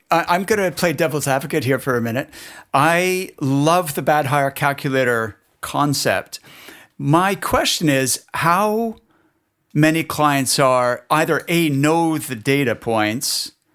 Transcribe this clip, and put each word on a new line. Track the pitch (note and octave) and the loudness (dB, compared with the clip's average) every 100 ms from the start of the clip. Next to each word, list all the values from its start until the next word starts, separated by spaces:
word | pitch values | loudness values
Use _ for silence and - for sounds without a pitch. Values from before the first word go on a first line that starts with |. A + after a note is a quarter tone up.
| _ | _
I, | E3 - | 0 2
I'm | F3 | -2
gonna | F#3+ G#3 F#3 | 0 0 0
play | D3 F3+ | 0 -2
devil's | D3+ E3 D3 C#3 | 0 -2 -2 -2
advocate | C3+ D3+ E3 | -2 -2 -2
here | B2+ C3 | 0 -2
for | C#3 A#2+ | 0 -2
a | |
minute. | A2+ B2+ D3 - - - - | -2 -4 -6 -14 -20 -20 -4
I | C3+ D3+ E3+ F#3 F#3 F#3 - | 0 2 2 0 -2 -6 -6
love | C3+ C#3 D3 F3 E3 - | 0 2 2 2 0 -4
the | |
bad | C#3 D3+ C#3 | 0 0 2
hire | D3 C#3 | 0 -2
calculator | - D3 C#3 D3 C3 B2+ A#2 A2+ - _ _ | 0 -2 -2 -2 0 2 0 -2 -8 _ _
concept. | - C#3 C#3+ C#3 - F#2+ - - - - - - - _ | -8 -2 0 0 0 0 -4 -16 -18 -20 -20 -20 -20 _
My | C#3+ D#3+ F#3+ F#3+ | 2 2 2 -2
question | - C4 E4 - E3 | -2 0 0 0 2
is, | C3+ C3 - - | 2 0 -2 -6
how | - E3 F3 G#3+ G#3+ A#3 A3 _ _ _ _ _ _ _ | -2 0 2 2 -2 -4 -8 _ _ _ _ _ _ _
many | C#3+ D#3 D#3+ | 2 4 2
clients | D#3 - D3 C#3+ B2+ - | -2 0 2 2 0 2
are | C3+ B2+ B2 B2 - | 4 4 2 -2 -2
either | D#3 E3 D3 - | 0 2 -2 0
A, | E3+ E3 | 0 0
know | C#3 D3 D#3+ E3 D#3 | 2 2 2 2 0
the | - B2 | -4 -6
data | G#2 C#3 C3 G#2+ | 0 0 0 -2
points, | - A2 G#2+ A2 - - - _ _ | -2 0 0 -2 -4 -6 -6 _ _